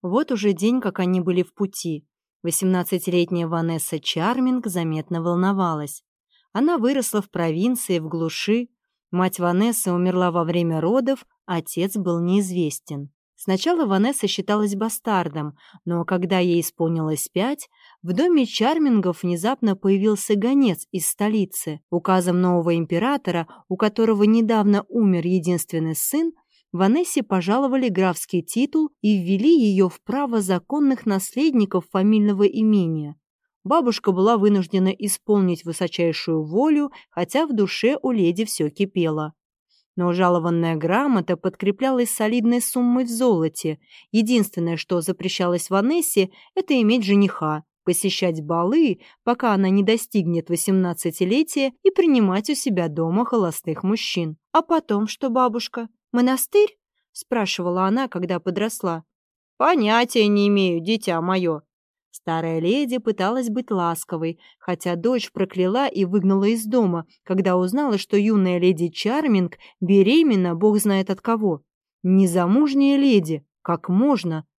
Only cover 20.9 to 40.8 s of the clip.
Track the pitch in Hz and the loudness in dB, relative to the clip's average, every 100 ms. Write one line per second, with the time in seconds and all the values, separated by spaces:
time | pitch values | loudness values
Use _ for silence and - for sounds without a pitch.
20.9 | 185 156 - 208 214 185 - - 151 _ | -6 -6 -2 -2 0 -2 -4 -10 -10 _
21.9 | 175 170 185 180 180 180 175 165 170 165 | -4 0 0 2 2 2 2 0 -2 0
22.9 | 170 226 285 - 170 165 - _ 185 214 | -2 -2 -2 -2 -4 -6 -14 _ -2 -2
23.9 | 208 226 214 208 226 220 226 208 202 - | 0 0 2 4 4 2 2 2 2 0
24.9 | 233 208 180 170 185 165 175 - 165 160 | 0 2 2 0 0 0 -2 -2 -4 -2
25.9 | 156 - 294 330 320 _ _ _ 170 190 | -4 -4 -2 -2 -4 _ _ _ 0 2
26.9 | 262 359 - 220 185 175 226 277 262 254 | 2 0 -2 -2 -2 0 0 2 0 0
27.9 | 185 185 170 - 180 160 - 285 320 311 | 0 0 0 -4 -4 -4 -2 0 0 -2
28.9 | _ 208 208 175 190 254 330 220 190 185 | _ 0 0 2 0 4 4 4 4 2
29.9 | - - 240 285 233 190 185 - 294 285 | 0 -8 -4 -2 -2 0 -2 -2 0 2
30.9 | 262 - 196 - - 320 262 202 185 - | 0 0 -2 -2 0 2 2 2 0 -2
31.9 | 190 196 214 208 196 202 - 220 208 170 | 0 2 4 2 2 0 2 2 2 2
32.9 | 160 147 151 _ _ _ _ 185 302 240 | -2 -6 -12 _ _ _ _ -2 0 2
33.9 | 220 - 185 196 233 208 202 175 190 185 | -2 -2 2 2 4 4 2 0 0 0
34.9 | 190 202 - - 208 185 165 165 160 175 | 0 -6 -6 0 2 2 -2 -6 -6 -6
35.9 | - 170 160 - 160 156 180 294 294 285 | 0 -2 0 -2 -4 -2 0 2 2 0
36.9 | - _ - 175 262 320 233 196 - 226 | -8 _ -6 -2 0 0 0 0 0 -2
37.9 | 285 262 233 175 175 220 - 151 - 196 | 0 -2 0 0 0 -4 -2 -4 -2 -4
38.9 | 190 165 156 151 - _ _ _ _ _ | 0 -2 -2 -6 -12 _ _ _ _ _
39.9 | - 175 175 185 175 165 170 165 160 | -4 -2 2 2 2 0 0 0 -2